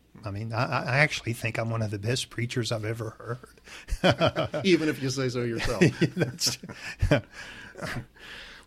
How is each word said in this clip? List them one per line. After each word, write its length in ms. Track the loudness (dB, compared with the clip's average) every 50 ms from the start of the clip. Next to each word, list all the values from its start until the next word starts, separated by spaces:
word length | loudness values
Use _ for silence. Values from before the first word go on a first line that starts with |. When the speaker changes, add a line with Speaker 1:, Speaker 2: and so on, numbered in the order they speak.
| _ _ _ -12 -8
Speaker 1:
I 60 | -6
mean, 220 | -6 -6 -6 -4 -2
I, 120 | -2 0
I 340 | 0 0 -2 -2 0 2 4
actually 340 | 4 2 2 -4 -4 -4 -4
think 260 | -2 -2 -2 -2 -2
I'm 120 | -2 -2
one 120 | 0 -2 -2
of 80 | -2
the 80 | -4 -4
best 320 | -2 -2 -2 -2 -2 -6
preachers 400 | -6 -6 -6 -2 -2 -2 -2 -2
I've 140 | -2 -2 -2
ever 540 | -4 -4 -4 -6 -8 -10 -12 -8 -8 -8 -8 -10 -20 -20 -20 _ -18 -18 -18 -4 -4 -2 4 6
heard. 580 | 4 6 6 4 2 4 2 -2 0 -2 0
<laughs> 40 | 4
Speaker 2:
Even 240 | 6 6 6 6 2
if 140 | 0 0 -2
you 80 | -2
say 180 | 0 0 -2 0
so 120 | 0 0 -2
yourself. 400 | -2 -2 0 0 0 4 6 6
Speaker 1:
<laughs> 340 | 6 6 4 2 2 2
That's 400 | 0 -2 -2 0 -2 -2 -2 -2
true. 640 | -2 -8 -14 -14 -12 -12 -12 -2 0 4 6 6 4
<laughs> 0 | 4 -2 -14 -16 -14 -14 -14 -14 -16 -16 -12 -10 -8 -6 -6 -8 -10 -12 _ -20 -18 -16 -16 -16 -16 -16 -18 -16 -2